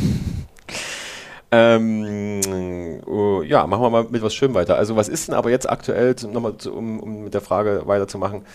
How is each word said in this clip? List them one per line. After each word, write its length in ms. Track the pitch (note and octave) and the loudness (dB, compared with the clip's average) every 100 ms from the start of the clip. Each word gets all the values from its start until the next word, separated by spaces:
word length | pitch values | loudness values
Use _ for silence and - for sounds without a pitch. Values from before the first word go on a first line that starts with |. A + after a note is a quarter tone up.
| - - - - - - - - - - - - - - - | 0 0 -4 -6 -10 -16 -14 -12 -10 -10 -12 -14 -18 -20 2
Ähm, 1500 | A#2 A#2 A2+ A2+ G#2+ G#2+ G#2 G2+ G2+ F#2+ F#2+ F2+ F2 E2+ C2 - | 6 8 6 4 0 -2 -4 -4 -2 -2 -2 -4 -6 -8 -10 -4
oh, 360 | G#2 G2+ F#2+ | 0 2 0
ja, 240 | D#2 C#3+ E2 | 2 2 2
machen 140 | G2+ | 2
wir 80 | B2 | 2
mal 140 | A2+ | 2
mit 180 | A2+ A#2+ | 0 -2
was 140 | G#2+ - | -2 0
Schönem 180 | C3+ | 2
weiter. 220 | A2 F2 - | 2 2 2
Also 220 | G#2+ A2 | 4 2
was 100 | G#2+ | 0
ist 220 | - - | -2 -2
denn 40 | |
aber 160 | - A#2 | 0 2
jetzt 200 | B2+ - | 2 0
aktuell, 440 | - - G2+ B2 | -4 -2 2 2
zu, 140 | B2+ A#2 | 0 -4
nochmal 300 | A#2 A#2 G#2 | -4 -4 -6
zu, 160 | - | -8
um, 260 | - A2+ A2 | -8 -8 -8
um 240 | G#2+ G#2+ | -10 -10
mit 100 | G#2 | -6
der 60 | G#2 | -6
Frage 440 | - F#2 G#2+ G2+ - | -2 0 2 0 0
weiterzumachen, 560 | G2+ G2 G2+ F#2+ G2+ - | 0 0 -4 -6 -6 -14